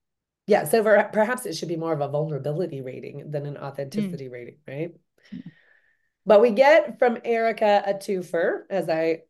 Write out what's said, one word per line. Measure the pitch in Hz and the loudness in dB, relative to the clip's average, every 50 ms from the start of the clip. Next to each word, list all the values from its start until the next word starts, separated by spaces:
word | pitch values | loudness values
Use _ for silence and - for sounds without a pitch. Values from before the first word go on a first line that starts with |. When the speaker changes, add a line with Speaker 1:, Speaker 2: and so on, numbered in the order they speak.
| _ _ _ _ _ _ _ _ _ | _ _ _ _ _ _ _ _ _
Speaker 1:
Yeah. | - 226 - - | 2 2 2 4
So | 151 - 226 | 2 2 2
per-, | 202 220 208 202 208 - | 4 6 4 4 4 2
perhaps | - 208 214 226 254 - - | 2 0 2 2 0 -4 -6
it | - 160 | -8 -8
should | - 185 165 | -8 -6 -6
be | 170 | -6
more | 160 165 165 | -4 -4 -4
of | 160 143 | -2 -2
a | 139 135 | -4 -4
vulnerability | 139 147 156 156 151 131 135 147 147 175 180 160 147 135 | -2 -4 -4 -4 -4 -6 -6 -4 -4 -4 -6 -6 -8 -10
rating | 127 131 127 123 120 - - 143 131 147 | -10 -12 -12 -14 -14 -14 -14 -14 -12 -10
than | 147 143 143 | -8 -8 -8
an | 143 139 | -8 -10
Speaker 2:
Mm. | - | -10
Speaker 1:
authenticity | 143 139 135 - 139 135 143 214 208 190 170 151 135 127 | -12 -12 -10 -10 -10 -8 -6 -6 -4 -4 -6 -10 -12 -14
rating, | 123 123 120 - - _ _ | -14 -16 -16 -18 -20 _ _
right? | - 131 143 165 175 - _ _ _ _ _ _ _ - | -12 -10 -10 -10 -10 -12 _ _ _ _ _ _ _ -18
Speaker 2:
Mm. | - - - - _ _ _ _ _ _ _ _ _ _ _ _ _ - | -16 -16 -18 -20 _ _ _ _ _ _ _ _ _ _ _ _ _ 4
Speaker 1:
But | 190 214 202 | 6 6 6
we | 233 247 | 6 6
get | 202 226 269 285 311 330 302 277 - - | 4 6 6 8 6 6 4 2 0 0
from | 254 240 233 - | 0 0 0 0
Erica | - 240 233 226 226 226 220 220 226 208 208 202 - | -2 -2 0 0 0 -2 0 0 2 4 4 2 2
a | 202 | 0
twofer, | 202 196 - - 196 185 175 - - 165 175 240 403 - - - | -4 -4 -4 -4 -4 -4 -4 -4 -2 0 0 0 -2 -4 -6 -6
as | 196 190 160 170 | -4 -4 -2 -2
I | 160 160 165 165 160 - - | -2 0 0 0 -2 -2 -6